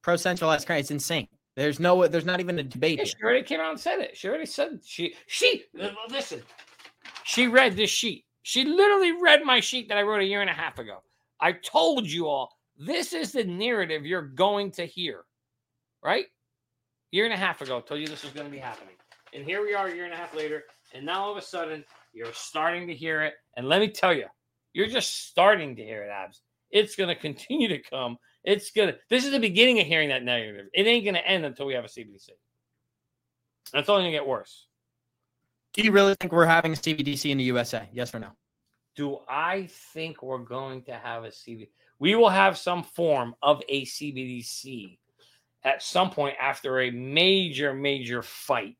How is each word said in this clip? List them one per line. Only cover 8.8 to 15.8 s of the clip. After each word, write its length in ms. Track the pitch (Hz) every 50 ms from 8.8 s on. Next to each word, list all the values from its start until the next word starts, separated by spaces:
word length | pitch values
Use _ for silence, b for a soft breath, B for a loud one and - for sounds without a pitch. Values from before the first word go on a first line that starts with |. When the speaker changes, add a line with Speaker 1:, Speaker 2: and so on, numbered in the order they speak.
| 392 415 403 392 381 349
Speaker 2:
read 320 | 330 349 359 339 294 294 302
my 160 | 285 254 240
sheet 300 | - - - 254 226 214
that 80 | 214
I 60 | 208 202
wrote 180 | 208 214 208
a 40 | 196
year 160 | 190 202 202
and 80 | 202 185
a 40 | 160
half 260 | 151 165 151 - -
ago. 240 | 117 107 98 92 _ _ _ _ _ _ _ _
I 120 | 156 170
told 580 | 180 175 - - - 302 330 330 302 262 220 160
you 180 | 147 170 170
all, 300 | 151 143 135 127 - _ _ _ _ _
this 360 | _ 143 185 311 339 339 - -
is 180 | 330 320 190
the 120 | - 262 226
narrative 600 | 180 175 180 214 240 240 214 185 160 160 156 143
you're 160 | 151 180 180
going 500 | 151 139 131 127 185 202 208 202 202 196
to 140 | 190 - 175
hear, 400 | 165 - 180 180 156 107 90 - _ _ _ _ _ _ _ _ _ _ _